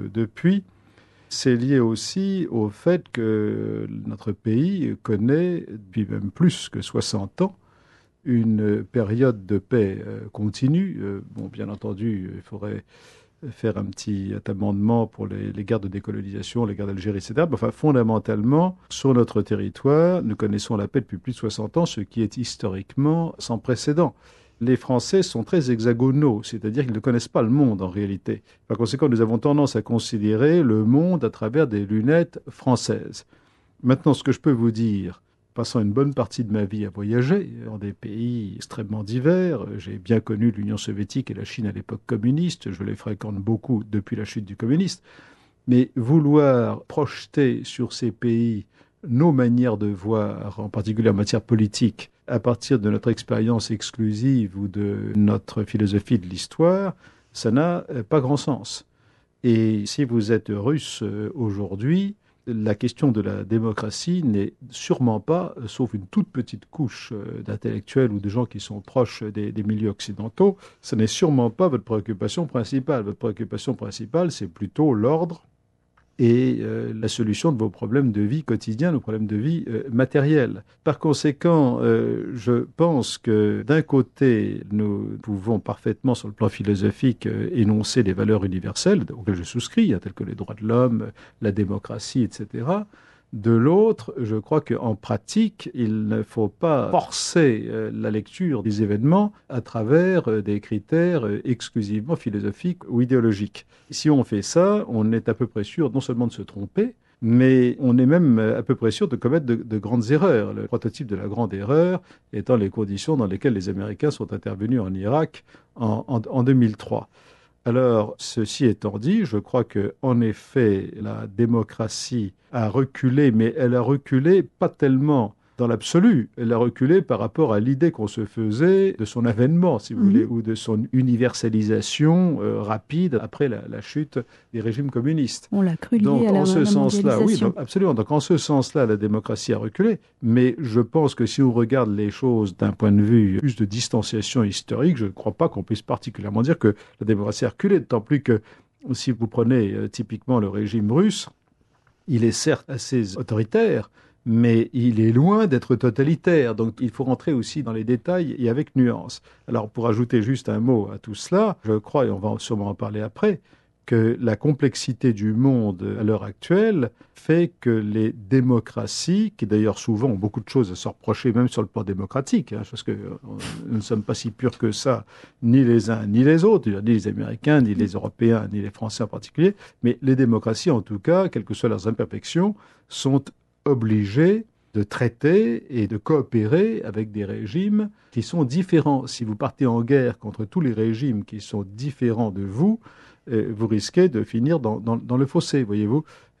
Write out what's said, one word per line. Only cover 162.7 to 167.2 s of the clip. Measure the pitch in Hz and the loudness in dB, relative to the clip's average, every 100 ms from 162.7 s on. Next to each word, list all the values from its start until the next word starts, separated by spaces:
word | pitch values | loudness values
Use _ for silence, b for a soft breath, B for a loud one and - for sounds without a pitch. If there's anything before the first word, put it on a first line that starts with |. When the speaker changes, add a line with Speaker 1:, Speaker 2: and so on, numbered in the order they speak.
Speaker 1:
parler | 101 107 107 | -6 -6 -6
après, | 107 - 214 208 _ _ _ _ - | -10 -2 0 0 _ _ _ _ 0
que | 117 113 117 | 2 4 2
la | 117 107 | 0 0
complexité | 147 139 139 - - 117 131 | 0 2 0 0 -6 0 0
du | 101 107 | 2 0
monde | 107 135 123 107 90 101 101 | 2 4 4 2 -2 -6 -2
à | |
l'heure | 107 107 | 0 0
actuelle | 104 - - 180 220 185 117 - b | -4 -8 0 2 2 2 -2 -6 b
fait | _ | _